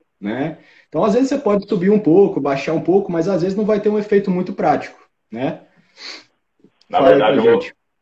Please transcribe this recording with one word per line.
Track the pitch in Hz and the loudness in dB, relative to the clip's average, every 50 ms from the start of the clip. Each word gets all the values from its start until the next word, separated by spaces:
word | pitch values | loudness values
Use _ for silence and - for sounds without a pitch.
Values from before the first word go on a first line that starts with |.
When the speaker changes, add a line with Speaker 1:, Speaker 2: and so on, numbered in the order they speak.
| _ _ _ _ | _ _ _ _
Speaker 1:
né? | 98 101 113 127 143 160 156 - - _ _ _ _ _ | -8 -8 -6 -4 -6 -6 -8 -10 -18 _ _ _ _ _
Então, | - 156 190 | -4 -2 0
às | 220 196 | 0 2
vezes, | 247 269 262 | 2 0 0
você | 294 - | -2 -2
pode | - 208 202 196 196 - | -2 0 0 -2 -2 -2
subir | 226 180 175 196 | -4 -2 2 2
um | 214 208 | 2 2
pouco, | - 151 160 196 202 - - 147 | 4 4 4 6 4 4 2 -2
baixar | 135 143 139 135 - - 160 | -4 -4 -4 -4 -4 -4 -4
um | 156 | -2
pouco, | - 165 180 202 196 - | 0 0 0 0 0 -2
mas | 170 165 160 196 | -2 -2 -2 -2
às | 190 156 170 | -2 -2 -2
vezes | 196 190 | -2 -2
não | 214 214 | -2 -2
vai | 196 220 202 | 0 0 0
ter | - 214 | 0 0
um | 208 214 | -2 -2
efeito | 202 - 214 202 196 196 | 0 0 0 0 2 0
muito | 180 180 180 - - | -2 -2 -4 -6 -6
prático, | - - - - - - - - - _ _ _ _ _ _ | -2 -2 0 0 -2 -4 -10 -18 -20 _ _ _ _ _ _
né? | 110 117 131 151 - - - _ _ _ _ _ _ - - - - - - _ _ _ _ _ _ _ _ _ _ _ _ _ | -10 -8 -6 -6 -6 -8 -14 _ _ _ _ _ _ -20 -20 -20 -20 -20 -20 _ _ _ _ _ _ _ _ _ _ _ _ _
Speaker 2:
Na | - - | -2 2
Speaker 1:
Fala | - - | 4 4
aí | - | 4
Speaker 2:
verdade, | - 139 - - 113 | 4 4 2 2 2
Speaker 1:
pra | 110 | 4
Speaker 2:
eu | - | 4
vou, | - - | 4 2
Speaker 1:
gente. | - - - _ _ _ _ _ | 0 -4 -12 _ _ _ _ _